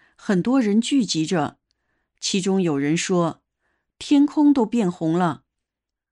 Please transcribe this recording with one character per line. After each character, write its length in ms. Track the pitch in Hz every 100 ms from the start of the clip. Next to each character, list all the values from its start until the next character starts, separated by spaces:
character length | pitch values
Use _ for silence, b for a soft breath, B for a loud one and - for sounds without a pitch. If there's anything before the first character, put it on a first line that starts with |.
| _ _
很 260 | - 185
多 180 | 220 269
人 200 | 214 208
聚 240 | 233 277
集 200 | 190 160
着， 340 | 156 180 143 - _ _ _ _ _ _
其 220 | - 202
中 200 | 190 190
有 160 | 170 139
人 200 | 143 170
说 480 | - 180 165 - _ _ _ _ _ -
：“天 260 | - 285 294
空 260 | - 294
都 140 | 277 220
变 240 | 240 180
红 220 | 175 160
了。” 320 | 170 175 127 _ _ _ _ _ _ _